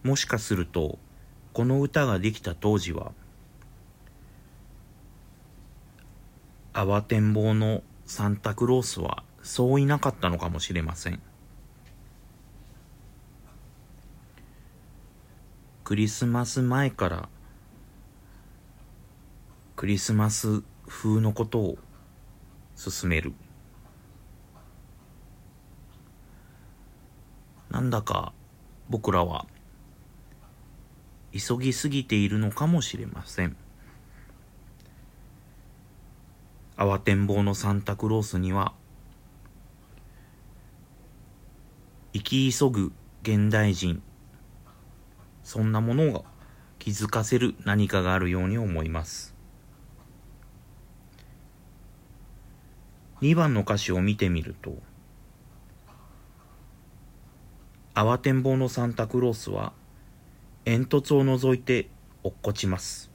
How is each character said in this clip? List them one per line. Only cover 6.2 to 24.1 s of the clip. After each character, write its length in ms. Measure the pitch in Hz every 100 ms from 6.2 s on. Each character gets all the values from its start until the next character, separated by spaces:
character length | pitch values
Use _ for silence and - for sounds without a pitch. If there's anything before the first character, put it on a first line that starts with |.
| - - - - -
慌 280 | - 98 101
て 180 | 104 113
ん 140 | 107
ぼ 180 | 107 110
う 20 |
の 300 | 110 110 110 - - -
サ 240 | - 104
ン 80 | 104
タ 180 | 107 104
ク 100 | 120
ロ 140 | 127
ー 20 |
ス 200 | 117 -
は 220 | - - - -
そ 320 | - - 123 139
う 40 |
い 60 | 139
な 140 | 147
か 100 | 139
っ 60 | -
た 140 | 90
の 80 | 85
か 120 | 85
も 100 | 82
し 140 | -
れ 80 | 87
ま 140 | 80 82
せ 140 | 87
ん。 120 | 87 - - - - - - - - - - - - - - - - - - - - - - - - - - - - - - - - - - - - - - - - - - - - - -
ク 120 | - 104
リ 120 | 107
ス 180 | - 120
マ 200 | 120 120
ス 160 | 131
前 300 | 123 127 139
か 180 | - 90
ら、 200 | 87 - - - - - - - - - - - - - - - - - - - - - - - - - -
ク 100 | 101
リ 120 | 101
ス 160 | -
マ 160 | 107 107
ス 340 | 107 110 107 - - -
風 320 | - 110 110
の 140 | 110
こ 120 | 104 110
と 140 | 117
を 180 | 95 - - - - - - - - - - -
進 340 | - - 90
め 100 | 80
る。 140 | 69 - - - - - - - -